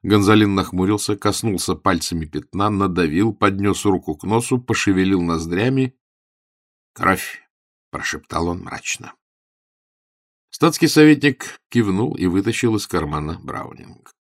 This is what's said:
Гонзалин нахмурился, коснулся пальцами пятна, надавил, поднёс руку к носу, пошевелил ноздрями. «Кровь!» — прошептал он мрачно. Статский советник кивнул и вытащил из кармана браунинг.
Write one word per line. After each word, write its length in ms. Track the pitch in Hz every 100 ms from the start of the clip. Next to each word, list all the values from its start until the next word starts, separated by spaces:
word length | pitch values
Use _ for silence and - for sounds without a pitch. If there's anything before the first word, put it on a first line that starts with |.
| 92
Гонзалин 480 | 104 98 110 107
нахмурился, 640 | 95 92 92 95 104 - 104
коснулся 560 | 104 98 113 90 -
пальцами 520 | 80 98 85 - 85 78
пятна, 440 | 76 - 90 104
надавил, 640 | 98 98 87 85 80 110
поднёс 520 | 107 101 98 101 92 104
руку 300 | 92 - 78
к 80 |
носу, 360 | 92 113 120 127
пошевелил 640 | 127 107 - 95 95 95
ноздрями. 760 | 85 80 82 90 120 135 131 _ _ _ _ _ _ _ _ _ _
«Кровь!» — 480 | - - 92 - - _ _ _ _ _
прошептал 580 | - - 67 _ 80 87
он 100 | 90
мрачно. 560 | 87 - - - - - _ _ _ _ _ _ _ _ _ _ _ _ _
Статский 360 | - 160 - 156
советник 720 | 156 151 147 143 131 - - _
кивнул 460 | 120 104 95 131 -
и 120 | 90
вытащил 480 | 90 101 113 120 107
из 100 | -
кармана 540 | 90 76 76 76 87
браунинг. 680 | - - - - - - - _